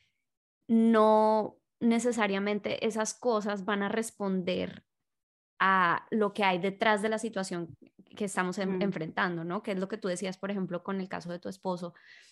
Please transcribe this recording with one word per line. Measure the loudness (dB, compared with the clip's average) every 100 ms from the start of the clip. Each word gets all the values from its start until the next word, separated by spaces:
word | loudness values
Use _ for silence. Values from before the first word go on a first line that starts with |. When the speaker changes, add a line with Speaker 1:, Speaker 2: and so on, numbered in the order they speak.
| _ _ _ _ _ _ 2
Speaker 1:
no | 4 6 6 6 6 6 2 0 -8 _ _
necesariamente | 2 2 2 0 0 0 0 -2 -4 -4 -2
esas | -2 -4
cosas | -2 0 0 0 -4 -2
van | -2
a | 0
responder | -2 -4 -4 -2 -2 0 -2 -4 -8 -18 _ _ _ _ _ _ 0
a | 2 4 4 2 0
lo | 0 0
que | 2
hay | 2 2
detrás | 0 0 2 2
de | 2
la | -2
situación | -4 -6 -4 -6 -8 -12 -20 _ _ -8
que | -4
estamos | -2 -2 -2
en-, | -2 0
Speaker 2:
Mm. |
Speaker 1:
enfrentando, | -2 -2 -4 -2 -2 -2
¿no? | -4 -6
Que | -4
es | -4
lo | -4
que | -4
tú | -4
decías, | -4 -6 -6
por | -6
ejemplo, | -4 -4 -6
con | -6 -6
el | -6
caso | -8 -8
de | -10
tu | -10
esposo. | -8 -6 -6 -8 -14 -20 -20 -20